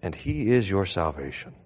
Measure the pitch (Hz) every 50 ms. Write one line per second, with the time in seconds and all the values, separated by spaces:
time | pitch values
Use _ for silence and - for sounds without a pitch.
0 | - 90 82 - - 143 151 151 135 107 123 123 113 95 98 98 98 87 - 90
1 | 82 80 76 69 69 69 71 - - - - - -